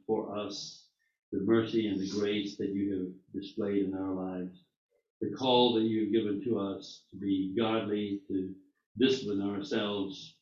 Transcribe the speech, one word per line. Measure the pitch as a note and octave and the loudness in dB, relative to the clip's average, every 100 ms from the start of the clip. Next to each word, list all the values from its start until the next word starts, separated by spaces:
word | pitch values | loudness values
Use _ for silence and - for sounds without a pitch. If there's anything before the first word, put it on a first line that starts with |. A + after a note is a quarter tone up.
| - | -2
for | G#2+ G2+ G#2 | -2 -2 -6
us, | G2+ - - - - _ _ _ _ | -6 -8 -12 -14 -20 _ _ _ _
the | G2 | -2
mercy | G2 A2+ A2 A2+ G#2 | 4 4 4 2 2
and | F#2 | 0
the | F#2+ G2+ | -2 0
grace | G#2 G#2 G2 - | 0 0 -2 -4
that | G2 | -4
you | G2+ G2 F#2+ | -2 -2 -2
have | F2+ - _ G2+ | -4 -8 _ -10
displayed | G2 - G2+ G2+ | -8 -4 0 2
in | F#2 | 0
our | F#2+ F#2+ | -2 -2
lives, | F#2 F#2 F#2 F#2 - _ _ _ _ _ _ | -2 -4 -4 -8 -10 _ _ _ _ _ _
the | G#2 | -6
call | G#2 C3 B2 B2 | -2 4 6 6
that | A2 | 4
you | A2+ A2 | 2 2
have | G2+ | 2
given | A2 G2+ G2 | 2 2 0
to | A#2+ G2+ | 0 0
us | G2 F#2+ - - _ | 0 -4 -10 -18 _
to | F#2+ | -6
be | G2 F#2+ F#2+ G#2+ | 0 0 2 0
godly, | A2 A2+ G2+ G#2 G2+ G2 - | 2 2 0 0 0 -4 -4
to | F#2+ F#2 - _ _ _ G#2 | -4 -4 -8 _ _ _ 2
discipline | C3+ C3 G#2 G2 | 4 4 0 -2
ourselves, | G2+ G2 G2+ A2 G#2 G2+ F#2+ - - - | -2 -2 -2 -2 0 -2 -4 -6 -16 -20